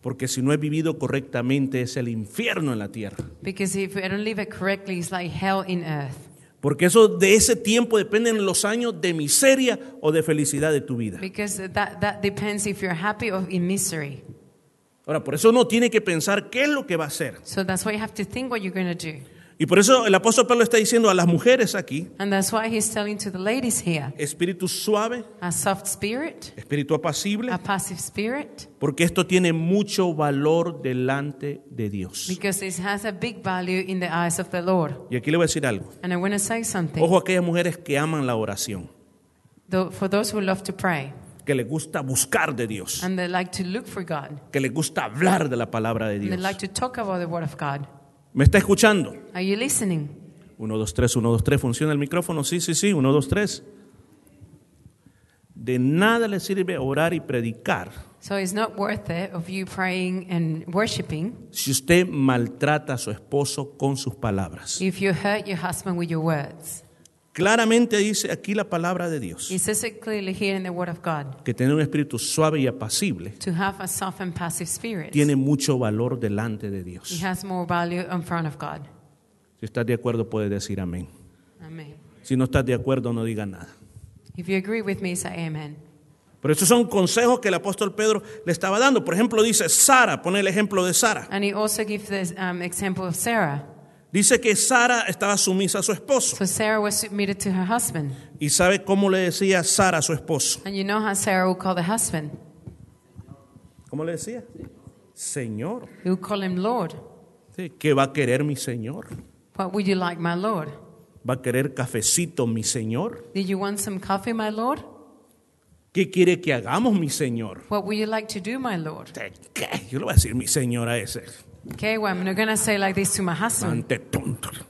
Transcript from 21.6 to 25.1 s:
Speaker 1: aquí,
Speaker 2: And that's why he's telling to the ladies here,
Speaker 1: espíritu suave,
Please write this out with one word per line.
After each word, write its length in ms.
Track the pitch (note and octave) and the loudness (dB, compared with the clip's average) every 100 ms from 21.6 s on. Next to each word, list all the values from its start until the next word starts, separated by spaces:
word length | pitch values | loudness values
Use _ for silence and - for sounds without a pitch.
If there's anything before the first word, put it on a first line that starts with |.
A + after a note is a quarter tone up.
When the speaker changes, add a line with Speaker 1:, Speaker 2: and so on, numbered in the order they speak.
| A3 G3+ | 4 0
Speaker 1:
aquí, 340 | - C3+ F3 - | -4 -6 -8 -6
Speaker 2:
And 120 | G3+ | 0
that's 220 | G3 F#3+ | 0 2
why 160 | A3+ A3 | 0 0
he's 200 | A3+ G#3+ | -2 -2
telling 260 | A3 G#3 G#3 | -2 -4 -4
to 120 | G#3 | -6
the 60 | F#3 | -4
ladies 420 | F#3+ B3 B3+ - - | -2 -2 0 -2 0
here, 260 | E3 C3+ - | -2 -2 -6
Speaker 1:
espíritu 500 | D3 - F3 F3+ F#3 | -6 -2 -2 0 -4
suave, 560 | - - G#3 A3 | -4 2 2 2